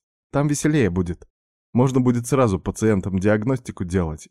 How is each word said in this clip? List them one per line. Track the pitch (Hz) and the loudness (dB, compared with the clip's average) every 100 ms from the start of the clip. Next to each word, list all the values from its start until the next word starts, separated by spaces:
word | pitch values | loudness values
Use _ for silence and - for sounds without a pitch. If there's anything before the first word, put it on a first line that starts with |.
| _ _ _ | _ _ _
Там | 139 147 | -2 -2
веселее | 143 151 151 107 | 0 0 2 2
будет. | 87 87 85 - _ _ _ _ | 0 -4 -6 -14 _ _ _ _
Можно | 113 127 131 | 0 2 2
будет | 123 120 117 | 2 0 0
сразу | 139 123 95 | 2 2 0
пациентам | - - 110 101 95 92 | -4 -2 0 0 0 -2
диагностику | 98 107 107 135 - - | 0 0 0 -4 -6 -10
делать | 90 92 82 78 - | -4 -2 -2 -6 -12